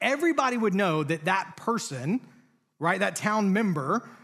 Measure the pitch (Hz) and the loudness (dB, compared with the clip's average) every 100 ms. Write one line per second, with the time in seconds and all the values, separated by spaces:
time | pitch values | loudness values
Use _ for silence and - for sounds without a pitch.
0 | 226 285 339 302 269 247 220 190 196 156 | -2 2 2 2 0 2 2 2 2 2
1 | 151 160 156 - - - - 233 - 131 | 0 -2 0 0 -2 -6 -4 -4 -4 -6
2 | 131 254 - - _ _ _ _ 165 190 | -4 -4 -6 -18 _ _ _ _ -2 0
3 | 196 165 208 220 202 190 214 165 135 220 | -2 -2 0 2 2 2 2 0 -2 -2
4 | - - | -4 -16